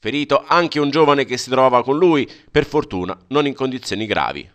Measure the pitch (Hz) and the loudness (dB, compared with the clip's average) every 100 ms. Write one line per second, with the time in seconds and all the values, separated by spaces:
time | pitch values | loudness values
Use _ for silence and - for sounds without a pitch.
0 | 107 139 139 139 - 160 170 147 143 139 | -4 -4 0 0 2 0 0 -2 -2 2
1 | 151 143 123 123 - 127 131 123 117 143 | 2 2 0 -4 -2 2 4 4 0 2
2 | 180 156 123 - _ 147 147 151 143 95 | 2 2 -2 -10 _ -2 0 -2 -4 -6
3 | 90 90 _ 135 143 127 131 127 - 98 | -6 -8 _ -2 -2 -2 -6 -6 -8 -6
4 | 107 92 67 71 62 | -4 -2 -2 -6 -12